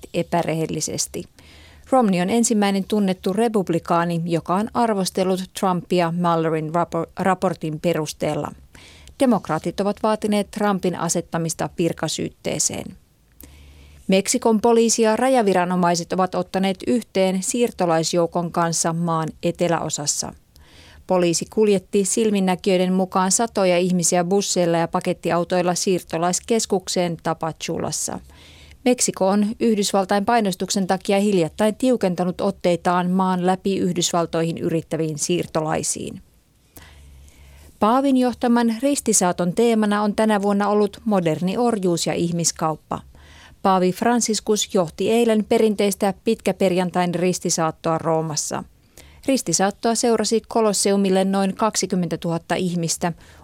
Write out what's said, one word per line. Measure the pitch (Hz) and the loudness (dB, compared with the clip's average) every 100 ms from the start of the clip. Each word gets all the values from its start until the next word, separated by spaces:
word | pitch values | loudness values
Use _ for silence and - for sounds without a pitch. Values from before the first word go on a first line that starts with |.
| - | -6
epärehellisesti. | 180 170 170 165 160 160 160 - - - - 180 - - - - - - | -6 -2 -2 -2 -4 -4 -4 -6 -6 -8 -8 -14 -20 -20 -20 -20 -20 0
Romney | 262 220 180 | 2 2 2
on | 180 | 2
ensimmäinen | 233 233 214 202 196 | 0 2 2 2 0
tunnettu | 185 214 196 185 196 | 0 0 0 0 -2
republikaani, | 202 233 220 175 165 - 170 170 170 | 0 0 0 0 -2 0 0 0 -2
joka | 170 165 - | -2 -4 -2
on | 180 220 | -2 -2
arvostellut | 240 233 202 180 - 185 185 185 - | -2 0 0 -2 -2 -2 -2 -6 -4
Trumpia | 190 180 - 180 170 | -2 -2 0 0 0
Muellerin | 175 175 165 160 160 156 | 0 0 2 0 -2 -2
rapor-, | 170 165 170 170 - | -2 -2 -4 -6 -2
raportin | 190 185 185 165 156 156 | 0 0 -2 -2 -8 -4
perusteella. | 175 160 151 - 156 151 143 - - - - - - - | -2 -2 -4 -4 -4 -4 -6 -10 -20 -20 -20 -20 -20 0
Demokraatit | 262 208 - 156 175 - | 2 2 0 -4 -4 -4
ovat | 196 208 | -4 -2
vaatineet | 220 214 214 208 196 | -2 -2 0 -2 -2
Trumpin | - 208 190 190 170 | -2 -2 0 -2 -2
asettamista | 170 175 170 170 160 - 156 - | -2 -4 -4 -4 -4 -4 -6 -2
virkasyytteeseen. | 165 165 156 - 165 - - 139 - 170 - - _ _ _ _ - - - - - - - | -2 -2 -6 -4 -8 -8 -8 -2 -4 -4 -12 -16 _ _ _ _ -20 -20 -20 -20 -20 -12 0
Meksikon | 190 196 247 233 220 | 0 2 0 2 4
poliisi | 240 233 233 226 | 4 4 4 4
ja | 220 220 | 2 2
rajaviranomaiset | 262 254 202 185 175 180 175 175 170 | 2 4 4 2 2 2 2 0 -2
ovat | 180 185 | -2 0
ottaneet | 180 180 185 196 190 - | -2 -4 -2 -2 -2 -2
yhteen | 247 - 190 190 190 | -2 0 0 0 0
siirtolaisjoukon | 185 240 233 - 180 165 160 175 170 175 170 | -2 -2 -2 0 0 0 2 0 0 -2 -2
kanssa | 175 170 165 170 | -2 0 0 -2
maan | 165 170 160 160 - | -2 -2 -2 -4 -4
eteläosassa. | 170 170 175 165 156 - 147 - - - _ _ - - - - - | -6 -2 -2 0 -4 -6 -4 -4 -8 -12 _ _ -20 -20 -20 -20 -2
Poliisi | 185 175 165 - | 0 2 0 -4
kuljetti | - 214 196 - 202 | 0 2 2 0 -2
silminnäkijöiden | 196 - 220 202 185 180 208 185 185 | 0 0 0 2 0 0 0 2 2
mukaan | 185 185 190 190 | 0 0 0 0
satoja | 190 233 - 185 175 | 0 -2 0 2 2
ihmisiä | 185 180 160 180 | 2 0 2 0
busseilla | 175 202 196 185 170 170 | 2 0 0 0 2 0
ja | 165 | 0
pakettiautoilla | 180 180 170 170 165 170 185 175 | -2 -2 -4 -2 -2 0 0 0
siirtolaiskeskukseen | 175 - 175 - 165 175 180 - 226 - 196 - 185 175 165 | 0 0 -2 -2 -2 -2 -2 -2 -2 0 -4 -2 -2 -2 -4
Tapachulassa. | 165 160 160 - - 170 170 156 - - - - - - - - | -6 -4 -6 -8 -8 -6 -4 -6 -6 -10 -14 -20 -20 -20 -20 -4
Meksiko | 247 247 - - 190 | 0 2 0 0 2
on | 208 208 233 | 2 0 0
Yhdysvaltain | 233 208 196 202 185 202 | 0 2 0 0 2 0
painostuksen | 202 233 202 180 190 202 180 | 2 2 0 -2 -4 -2 0
takia | 190 - 196 | -2 0 2
hiljattain | 208 190 156 - 214 | 4 2 0 0 0
tiukentanut | 214 254 233 190 175 180 170 | 2 2 2 0 0 -4 -2
otteitaan | 202 190 180 170 180 180 180 | -4 0 0 0 0 0 0
maan | 185 190 180 180 | 0 2 2 0
läpi | 185 202 190 | 0 -2 -2
Yhdysvaltoihin | 190 175 170 175 165 165 165 - | -2 -2 -2 -2 0 -2 -2 -2
yrittäviin | 175 165 - 156 160 151 | -2 -2 -2 -4 -4 -4
siirtolaisiin. | - 175 165 165 156 160 151 - - 190 - _ _ _ _ - - - - - - - - - - _ | -2 -2 -2 -4 -2 -2 -4 -6 -10 -14 -20 _ _ _ _ -20 -20 -20 -20 -20 -20 -20 -20 -20 -20 _
Paavin | 208 254 277 254 | 2 4 4 2
johtaman | 247 226 247 240 233 220 | 2 0 2 2 2 0
ristisaaton | 277 285 - 208 180 175 180 | 0 0 0 2 2 0 -2
teemana | 175 233 226 208 208 | 2 2 2 2 0
on | 214 | 0
tänä | 202 220 208 | 0 2 2
vuonna | 202 202 202 | 2 0 2
ollut | 208 208 - | 2 0 -2
moderni | 226 202 165 156 175 190 | 0 0 0 0 -2 0
orjuus | 240 226 180 170 - | 0 0 0 0 -2
ja | |
ihmiskauppa. | 170 170 170 160 - 160 151 _ 170 - - - - - - | -2 -2 0 -2 -2 -4 -4 _ -10 -10 -20 -20 -20 -20 -2
Paavi | 196 190 185 | 2 4 2
Franciscus | 180 226 240 220 214 - 208 - | 2 0 2 0 -2 0 -2 0
johti | 202 160 - 190 | 0 -2 -2 0
eilen | 226 233 220 208 | 2 4 2 2
perinteistä | 233 220 196 202 190 202 185 | 2 2 2 0 0 -2 -2
pitkäperjantain | - 220 - 190 190 180 180 180 180 | -2 0 -2 0 2 2 0 0 0
ristisaattoa | 170 180 175 180 170 160 160 165 160 | 0 0 0 -2 -2 -2 -2 -2 -2
Roomassa. | 160 160 160 151 - 139 - _ _ - - - - | 0 0 -2 -6 -6 -8 -10 _ _ -20 -20 -8 -2
Ristisaattoa | 262 - 160 196 208 233 | 0 0 0 0 0 -2
seurasi | 226 240 220 208 226 - | 0 2 2 0 -2 0
Kolosseumille | 233 220 196 202 202 196 190 | 0 0 2 2 2 4 2
noin | 190 196 196 - | 2 0 0 0
kaksikymmentätuhatta | 220 - 185 185 170 165 175 165 - | -2 -2 -2 -2 -2 -4 -4 -4 -2
ihmistä. | 170 185 175 165 - 175 160 - - | -2 -2 -2 -4 -2 -4 -6 -16 -20